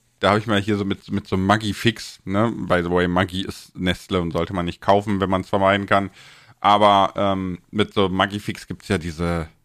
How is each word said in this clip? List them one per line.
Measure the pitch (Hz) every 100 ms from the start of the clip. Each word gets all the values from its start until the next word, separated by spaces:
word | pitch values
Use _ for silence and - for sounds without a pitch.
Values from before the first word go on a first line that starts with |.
| _ -
da | 95
hab | 104
ich | 110
mal | 101
hier | 98 101
so |
mit, | 98 101 -
mit | 101 -
so | 95
Maggi | 95 107 110
Fix, | 98 120 107 - -
ne? | - 98 117
By | - 90 90
the | 85
way, | 87 87
Maggi | 87 95 92
ist | - - - -
Nestle | 90 85 - 92
und | 85
sollte | 85 85
man | 95 87
nicht | -
kaufen, | - 101 104 98
wenn | 95
man's | 95 92
vermeiden | 101 95 101 98
kann. | 101 98 - - - _ -
Aber, | 101 104 104 101 95
ähm, | - 98 95 92 87 _
mit | 104 101
so | - 95
Maggi | 95 98 104
Fix | - - -
gibt's | 90 -
ja | 95
diese | 85 78 85 85 78 _